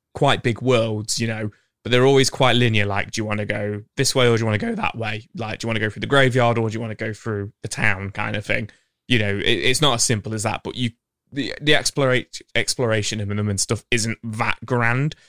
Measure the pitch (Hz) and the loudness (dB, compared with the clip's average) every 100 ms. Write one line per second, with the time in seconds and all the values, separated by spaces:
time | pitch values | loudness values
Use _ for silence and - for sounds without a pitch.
0 | _ - 143 107 123 110 120 123 113 107 | _ -2 2 2 0 -2 2 2 2 -2
1 | 107 - 113 110 107 - _ _ - 123 | -4 -4 -4 -4 -8 -10 _ _ 0 4
2 | 131 135 127 - 131 117 120 110 101 101 | 6 6 4 2 2 4 4 2 2 -2
3 | 113 113 107 104 104 107 104 104 - - | -4 -6 -4 -4 -4 -4 -4 -6 -8 -2
4 | 131 131 123 113 113 107 233 220 - 117 | 0 4 4 4 2 0 -2 -4 -4 -4
5 | 110 107 - - 107 - 117 110 110 107 | -6 -6 -10 -10 -8 -6 -4 -2 -2 -4
6 | 113 139 131 127 120 117 113 110 117 107 | 0 4 4 4 2 2 0 -4 -8 -6
7 | 113 110 117 104 101 - - - 117 95 | -8 -8 -6 -6 -6 -10 -10 0 0 0
8 | 98 104 110 107 107 117 110 _ _ _ | -4 -6 -6 -6 -4 -4 -4 _ _ _
9 | - 120 104 101 - 110 87 127 147 120 | 0 0 2 0 0 0 0 2 2 2
10 | - 110 107 110 107 95 - - 120 - | 0 0 -2 -4 -4 -4 -6 -6 -6 -6
11 | _ _ _ 139 117 - 147 151 - - | _ _ _ -6 -6 -4 2 2 2 0
12 | 135 127 - - - 117 107 - 120 110 | 0 0 -2 -12 -6 -4 -2 -2 0 0
13 | 101 110 101 104 104 101 - 110 - 123 | -2 -4 -4 -2 0 -2 -2 -2 0 -2
14 | 113 110 117 110 113 104 - 123 117 123 | 0 -4 -8 -4 -2 -4 -2 0 2 2
15 | 147 - | -2 -6